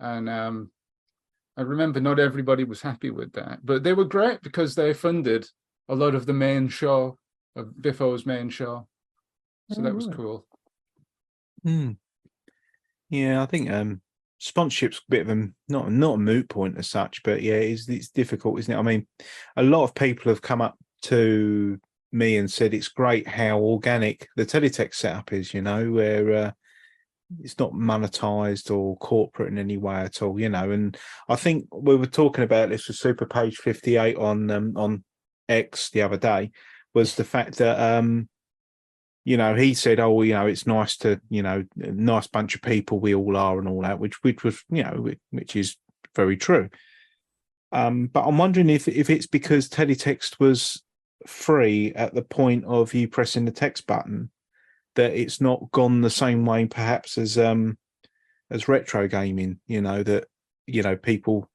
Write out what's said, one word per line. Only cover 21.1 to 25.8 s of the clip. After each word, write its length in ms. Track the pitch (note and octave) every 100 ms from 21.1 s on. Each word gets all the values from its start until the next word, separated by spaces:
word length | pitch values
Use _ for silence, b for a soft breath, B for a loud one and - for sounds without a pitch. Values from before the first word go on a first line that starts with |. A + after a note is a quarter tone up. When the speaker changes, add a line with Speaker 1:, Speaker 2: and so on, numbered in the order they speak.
| A#2+ A2 G#2+ G#2+ G#2 G2+ G2 _ _ _
Speaker 3:
me 260 | A#2 A2+ G#2+
and 120 | G2+
said 220 | - A2
it's 160 | G#2 -
great 380 | - B2+ A#2 -
how 320 | G2+ A2 G#2+
organic 720 | G#2+ A2 B2 A#2+ G#2+ - - -
the 100 | G#2
teletext 480 | D#3 C#3+ A#2 -
setup 380 | - G#2 F2+ -
is, 200 | G2 F#2
you 80 | G2+
know, 300 | G2+ G#2